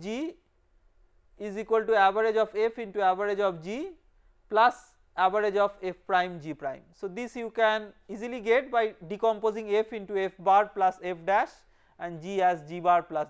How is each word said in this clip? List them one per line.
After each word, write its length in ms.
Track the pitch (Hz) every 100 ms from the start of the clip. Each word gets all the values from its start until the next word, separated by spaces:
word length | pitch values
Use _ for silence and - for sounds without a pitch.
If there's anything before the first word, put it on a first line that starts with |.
g 320 | 180 233 320 - _ _ _ _ _ _ _ _ _ -
is 200 | 208 202
equal 260 | 214 220
to 100 | 220
average 420 | 220 196 202 220 220
of 120 | 214
f 240 | 202 226 226
into 240 | 220 202
average 380 | 190 185 202 202
of 220 | 202 170
g 280 | 165 233 381 339 _ _ _ _ -
plus 460 | 214 240 240 - _ _ -
average 380 | 185 208 208 196
of 160 | 202 202
f 140 | 185 175 -
prime 340 | 185 180 175
g 140 | 151
prime. 260 | 143 139 131 -
So, 140 | _ 196
this 280 | 185 240 247
you 140 | 226
can 420 | 226 220 214 208 - -
easily 320 | 190 240 247
get 300 | 214 240 262
by 240 | 233 220 - 160
decomposing 680 | 202 226 214 220 214 214
f 180 | 208 220
into 240 | 226 190 202
f 160 | 190 -
bar 320 | 185 196 208
plus 220 | 208 190 185
f 160 | 180 170 165
dash 240 | 202 311 - _ _ _ -
and 240 | 175 165
g 180 | 175 196
as 220 | 180 170 151
g 140 | 175
bar 220 | 175 175
plus 260 | 170 156